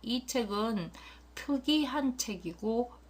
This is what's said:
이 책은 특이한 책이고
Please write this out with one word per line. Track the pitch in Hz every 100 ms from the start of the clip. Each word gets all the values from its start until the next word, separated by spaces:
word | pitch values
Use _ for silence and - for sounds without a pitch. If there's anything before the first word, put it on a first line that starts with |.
이 | 226 247 247
책은 | 254 208 202 226 208 165 - - - -
특이한 | - - 277 294 311 269 285 269 254
책이고 | - 185 170 170 214 226 247 - -